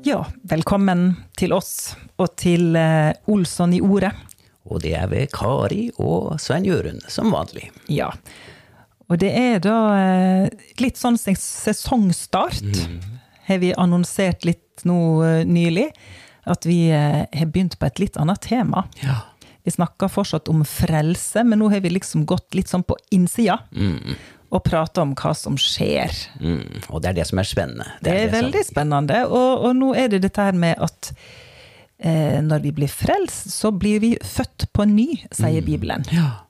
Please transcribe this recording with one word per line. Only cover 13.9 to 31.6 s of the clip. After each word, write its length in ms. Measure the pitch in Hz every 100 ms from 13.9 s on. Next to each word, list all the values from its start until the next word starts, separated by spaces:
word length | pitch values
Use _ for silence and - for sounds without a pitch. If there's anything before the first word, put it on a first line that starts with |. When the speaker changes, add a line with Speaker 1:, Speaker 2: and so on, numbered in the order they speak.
| 175 170 - 190 170 170
Speaker 1:
litt 380 | 170 _ - 175
nå, 100 | 175 165 160
eh, 220 | 160 160
nylig, 460 | 170 170 170 165 302 - - - - _ -
at 160 | 175
vi, 260 | 165 175 165
eh, 360 | 151 147 143 -
har 160 | 147 160
begynt 300 | 185 185 -
på 60 | 139
et 120 | -
litt 180 | 202 -
annet 240 | 156 196
tema. 460 | - 240 185 - - -
Speaker 2:
Ja. 180 | 135 127 - _ - _ -
Speaker 1:
Vi 40 |
snakker 380 | - 175 _ 196
fortsatt 400 | - 202 156 -
om 160 | 156
frelse, 800 | 147 - - 156 151 180 - 208
men 140 | 240 214
nå 100 | 214
har 100 | 202
vi 100 | 185
liksom 340 | 180 - 160
gått 300 | 151 180 -
litt 140 | - -
sånn 180 | 185 -
på 100 | - _
innsida 480 | 196 175 - 220 214 -
Speaker 2:
Mm. 420 | - 98 78 - 67 - - _
Speaker 1:
og 100 | 185
pratet 340 | - 165 160 -
om 140 | 147
hva 200 | 135 160 151
som 200 | - 139
skjer. 520 | - - - 147 - - - -
Speaker 2:
Mm. 440 | 82 82 50 50 -
Og 120 | 80
det 80 | 85
er 40 |
det 120 | 90 78
som 120 | 98
er 20 |
spennende. 420 | 95 - 76 58 53 -
Speaker 1:
Det 120 | -
er 160 | 185 220
Speaker 2:
det 0 |
som 140 | 220 247
Speaker 1:
veldig 120 | 392
spennende, 600 | - - 151 143 147 214 247
og, 380 | 247 254 262
og 100 | 240 254
nå 200 | 269 226
er 100 | 254
det 140 | 196
dette 140 | 190 -
her 120 | 202
med 260 | 185 170 -
at, 340 | 165 _ - - - - - -